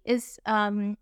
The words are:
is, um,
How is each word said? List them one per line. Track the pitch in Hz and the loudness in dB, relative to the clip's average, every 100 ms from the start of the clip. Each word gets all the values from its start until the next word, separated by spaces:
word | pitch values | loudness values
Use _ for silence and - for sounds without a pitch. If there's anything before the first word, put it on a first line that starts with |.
is, | - 240 - - - | 0 0 -2 -10 0
um, | 214 208 208 202 208 | 2 2 0 -2 -4